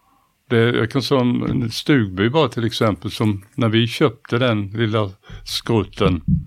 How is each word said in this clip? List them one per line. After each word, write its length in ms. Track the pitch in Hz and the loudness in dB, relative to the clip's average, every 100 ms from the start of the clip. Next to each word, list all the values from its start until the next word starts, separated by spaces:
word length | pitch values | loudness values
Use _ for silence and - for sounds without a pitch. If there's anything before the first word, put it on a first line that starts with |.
| _ _ _ _ - | _ _ _ _ 0
Det, 80 | 117 | 2
jag 340 | 117 123 113 | 4 2 0
kan 100 | 139 | -2
säga 200 | 110 139 | 0 2
om 220 | 123 120 | 2 0
en 280 | 117 131 117 | -2 -2 -4
stugby 580 | - - 143 101 92 110 | -6 2 2 2 0 2
bara 200 | 160 139 | 2 0
till 160 | 120 113 | 0 -4
exempel, 460 | - 113 92 107 | 0 0 0 -6
som 340 | - 110 98 - - | -2 -2 -2 -6 -2
när 140 | 117 | 0
vi 180 | 113 117 | 2 0
köpte 500 | - 147 - - 120 | 0 -2 -2 -4 0
den 320 | 127 107 101 | 0 0 -4
lilla 420 | 107 113 110 98 98 - - | -4 0 0 -2 -8 -20 -18
skrutten 760 | - - - 113 92 - 98 90 - - | -10 -8 0 0 0 0 0 0 0 -2